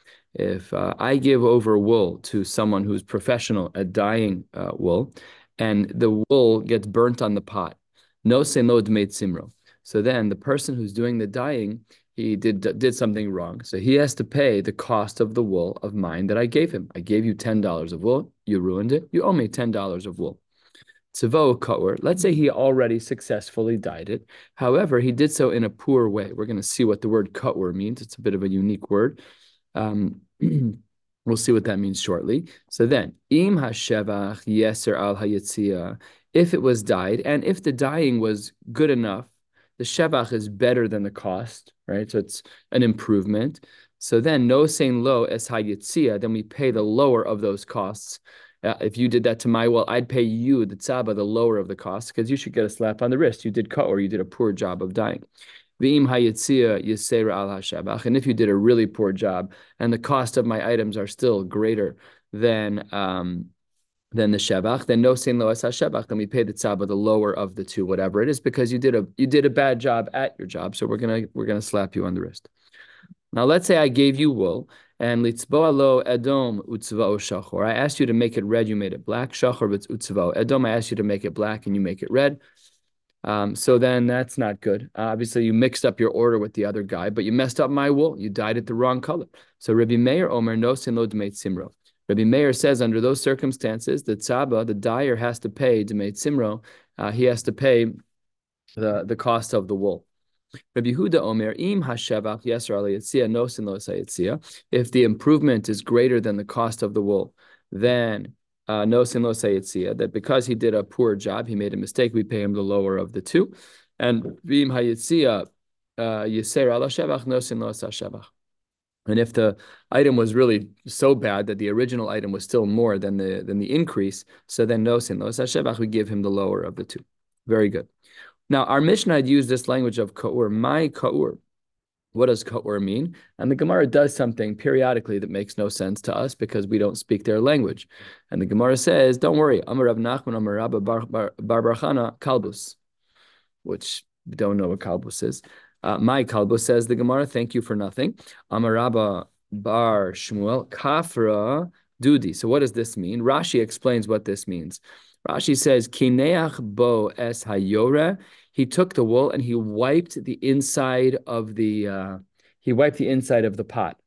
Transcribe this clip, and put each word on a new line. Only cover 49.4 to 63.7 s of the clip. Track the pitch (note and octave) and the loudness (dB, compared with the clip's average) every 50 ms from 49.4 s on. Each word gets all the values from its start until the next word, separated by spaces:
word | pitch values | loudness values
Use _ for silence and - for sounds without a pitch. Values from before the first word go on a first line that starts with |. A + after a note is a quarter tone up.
to | - B2 | 0 0
my | A#2 A2+ A#2 A#2+ | 2 2 4 4
well, | A#2 A#2 - - | 4 2 2 2
I'd | A2 B2 B2+ - | 0 -2 -2 0
pay | B2 B2+ A#2+ | 0 0 0
you, | A2+ A2 A2+ A#2 C3 C#3 B2+ A2+ | 0 0 -2 0 2 2 2 2
the | F#2+ G#2 | -2 -4
tzaba, | G2+ - - C3 B2+ B2 A2 G#2 | -8 -6 -4 -2 -2 -2 -2 -2
the | G#2 G2+ | -2 -2
lower | G2+ G#2+ A2+ A#2 A#2 A2 | -2 0 0 2 2 2
of | G#2 F#2 F#2 | 0 -2 -4
the | G2 | -8
cost, | - - G#2 F#2 G#2 A#2 - - | -10 -8 -8 -8 -8 -10 -8 -6
'cause | - A2+ A2+ | -4 -2 -2
you | C3+ | -2
should | C3+ - - - | -4 -4 -4 -2
get | A#2+ A2 | -2 -2
a | G#2 | -2
slap | - - A2+ G#2+ G#2+ - | -2 -2 -2 -2 -2 -2
on | B2 A#2+ | -2 0
the | B2+ B2 | 0 2
wrist. | E3 B2+ A2+ - - | 2 0 0 -2 -6
You | A#2 | -6
did | G2+ A#2 G#2 - | -4 -4 -4 -4
cut, | - D3+ C#3 | -2 -2 0
or | - G2 G2 | 0 0 0
you | G2 F#2+ | 0 0
did | G#2+ G2 | -2 -4
a | F#2 | -4
poor | F2+ - - B2 G#2+ G2 | -6 -4 -2 -2 0 0
job | F#2 G#2+ F#2 F2+ F2+ F#2+ | -2 -4 -4 -4 -6 -6
of | F#2 F#2 | -6 -4
dyeing. | A2 G#2+ G#2+ - - - _ _ _ - - - - _ _ _ - | -4 -4 -4 -4 -8 -12 _ _ _ -20 -20 -20 -20 _ _ _ 0
V'im | - C3+ D3 D3 C#3 B2+ | 2 4 4 4 4 4
hayetzia | B2+ B2 A#2+ A2+ G#2+ - - - C#3 C3 A#2+ A2+ G#2+ G2 - | 4 4 4 2 2 0 -2 2 4 4 4 4 2 0 -2
yisera | G#2 A2 G#2 - - B2 A2+ A2 A2 F#2 | -2 -4 -4 -2 0 0 2 2 2 0
al | G2 G2+ G2 | -2 -4 -4
hashavach. | G2+ F#2+ G2 - - D#2+ E2+ G2 G#2 A2 - | -6 -8 -8 -8 -8 -6 -6 -6 -6 -4 0
And | B2 A#2+ | 0 0
if | C3+ A#2+ | 2 2
you | C#3 A#2+ | 0 2
did | A2+ A#2 G#2 | 2 4 4
a | G2+ | 4
really | G2 G2+ A#2 B2 A#2 A2+ | 4 6 6 6 6 4
poor | G2+ - - G#2+ G2 F#2+ | 0 0 -2 -2 -2 0
job, | F#2+ A2 G2+ F#2 F2+ F2+ F#2+ - - - _ _ - | -2 -2 -2 -2 -2 -6 -8 -12 -18 -20 _ _ -4
and | - A#2+ A#2 | -2 0 -2
the | A2 | -2
cost | A#2 - C#3+ C3+ B2+ A2+ - C3 | -2 0 0 0 0 0 0 0
of | A#2 | 0
my | A#2 A2+ A2 - | 0 0 -2 0
items | A2 A#2+ A2 A2 G#2+ G2+ | 0 0 0 0 -2 -2
are | G#2+ G2+ | -6 -6
still | G2+ - - B2+ B2 A2+ G2 F#2+ | -8 -6 -2 0 2 2 2 0
greater | F2+ - G#2 A2 A2 A2+ G#2 G2+ E2+ - _ - - - _ _ _ - | -2 -2 0 0 0 0 0 -2 -4 -4 _ -20 -20 -20 _ _ _ -6
than, | G#2 A2 A#2 A2+ A2 G#2+ G#2 G#2 G#2 - - - | 0 2 2 2 2 0 -2 -4 -4 -6 -6 -6
um, | G2+ G2 F#2 F#2 F#2 F2+ F2+ F2+ F2 - - _ _ _ _ | -4 -4 -2 -2 -4 -4 -4 -6 -6 -10 -12 _ _ _ _